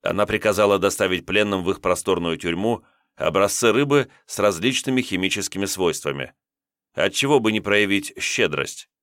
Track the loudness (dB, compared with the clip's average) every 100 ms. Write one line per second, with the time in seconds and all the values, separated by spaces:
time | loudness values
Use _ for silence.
0 | -2 -2 0 0 0 2 4 4 2 0
1 | 0 0 0 0 0 0 -2 -2 0 -2
2 | 0 0 0 -4 -4 -2 -2 -2 _ _
3 | _ _ -2 2 0 2 2 2 2 2
4 | 0 _ _ 0 2 2 -2 -2 -2 -2
5 | -2 -2 -2 -2 -6 -6 -6 0 -2 -2
6 | -6 -8 -10 _ _ _ _ _ _ -2
7 | -2 0 2 4 4 0 0 2 2 0
8 | -2 -8 -6 0 0 0 -6 -10 -20 _